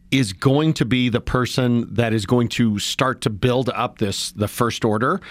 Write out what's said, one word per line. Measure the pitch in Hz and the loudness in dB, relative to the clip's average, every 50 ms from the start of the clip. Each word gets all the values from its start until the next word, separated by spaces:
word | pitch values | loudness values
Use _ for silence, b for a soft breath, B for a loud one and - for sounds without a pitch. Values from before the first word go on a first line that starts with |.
| - - | -6 -2
is | - 135 127 98 | 0 0 0 0
going | 95 - - 139 135 147 156 156 | -4 -2 0 2 2 4 2 2
to | 151 - 143 | 0 0 0
be | 110 127 127 123 123 | 0 2 0 2 0
the | 113 117 | 0 -2
person | - - - 127 123 - - - 127 123 120 120 117 - - | -2 -2 -2 0 0 0 0 0 0 2 2 0 -2 -2 -2
that | 110 117 113 | -2 0 0
is | 107 113 98 | 0 -2 0
going | - 123 123 120 113 | 2 2 2 2 0
to | - - 120 113 104 101 | 0 2 2 2 2 0
start | - - - - 131 131 120 - | -2 -4 -2 0 0 -2 -2 -2
to | - 127 | -4 -4
build | 107 92 - 127 120 127 131 107 | -2 0 0 0 2 0 0 -2
up | 92 101 120 - - - | -2 -2 -4 -4 -2 -4
this, | 113 98 92 - - - | -4 -2 -2 -4 -6 -8
the | - 104 104 101 | -4 -4 -4 -4
First | - - 120 113 - - - | 0 0 -2 0 0 0 0
Order. | 117 104 110 120 139 180 190 B B | 2 2 2 2 0 0 -2 B B